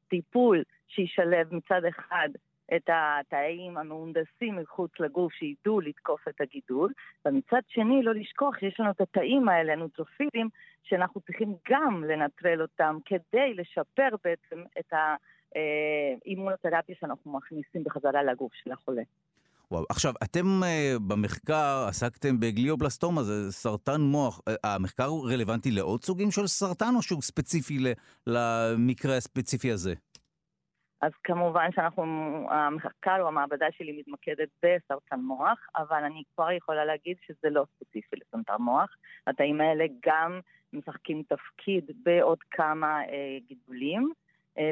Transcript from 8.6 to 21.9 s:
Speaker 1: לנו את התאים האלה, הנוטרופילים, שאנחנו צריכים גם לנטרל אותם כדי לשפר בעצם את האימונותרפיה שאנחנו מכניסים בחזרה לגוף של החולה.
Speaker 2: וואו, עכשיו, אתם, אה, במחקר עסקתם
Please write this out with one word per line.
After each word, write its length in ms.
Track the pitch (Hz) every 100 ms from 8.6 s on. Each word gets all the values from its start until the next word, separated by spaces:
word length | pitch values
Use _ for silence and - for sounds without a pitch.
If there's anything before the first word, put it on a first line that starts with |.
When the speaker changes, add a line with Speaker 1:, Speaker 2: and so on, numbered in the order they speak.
| 196 190
Speaker 1:
לנו 120 | 214
את 100 | 190
התאים 480 | 190 196 147 269 233
האלה, 240 | 170 160
הנוטרופילים, 760 | 151 160 - 156 - 285 233 226 - - _
שאנחנו 380 | - 180 180 196
צריכים 340 | - 175 214 185 -
גם 340 | 269 302 185
לנטרל 580 | 156 156 147 - 175 165
אותם 360 | 160 - 156 156 -
כדי 480 | 190 - 226 277
לשפר 560 | 196 175 - 147 - 269 214
בעצם 400 | 175 165 _ 165 175 -
את 140 | - 160 156 147 _ _ _ -
האימונותרפיה 1400 | 156 151 151 151 143 123 - 190 190 190 170 165 - 180
שאנחנו 340 | 151 139 151
מכניסים 500 | 139 - 156 - 180
בחזרה 400 | 151 143 139 143
לגוף 300 | 139 123 131
של 180 | - -
החולה. 300 | 127 - 123 - _ _ _ _ _ -
Speaker 2:
וואו, 140 | 85 78
עכשיו, 240 | - 147 -
אתם, 220 | 110 170 185 190
אה, 300 | 180 160 143 123 98
במחקר 800 | 104 104 - - 156 143 135
עסקתם 520 | 107